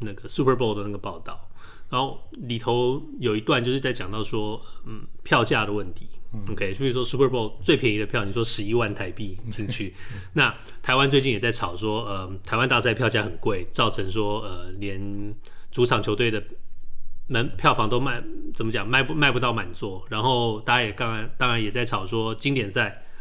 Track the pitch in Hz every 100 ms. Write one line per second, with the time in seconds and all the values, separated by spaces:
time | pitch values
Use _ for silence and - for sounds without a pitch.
0 | 107 95 - - 131 127 113 104 101 95
1 | 101 - - - - - - - - 127
2 | 135 - - 254 127 117 117 120 123 143
3 | 143 - 117 107 135 131 120 135 135 123
4 | 95 107 101 113 107 110 - - - 107
5 | 107 - - 139 113 123 104 104 95 90
6 | - - - 110 101 101 98 104 135 127
7 | 120 127 131 123 107 - - 147 120 104
8 | 104 120 101 117 110 - 101 120 107 104
9 | 95 95 101 95 117 104 104 117 98 -
10 | - 101 92 151 123 - - - - 131
11 | 139 139 131 104 120 - 92 87 107 107
12 | 107 98 92 98 - 113 127 120 120 110
13 | 113 113 104 - 113 98 - - 113 -
14 | 92 107 104 104 104 85 90 92 98 98
15 | 98 101 101 - - - - 127 123 117
16 | 98 104 117 107 - - - - - -
17 | - - - 117 147 - 147 143 107 123
18 | 135 120 - - 104 - 113 110 101 131
19 | 135 156 143 123 123 113 104 101 104 95
20 | - 107 123 123 117 107 - 123 110 98
21 | 117 110 110 - 123 117 104 120 113 104
22 | 98 113 110 113 139 131 101 120 104 -
23 | - -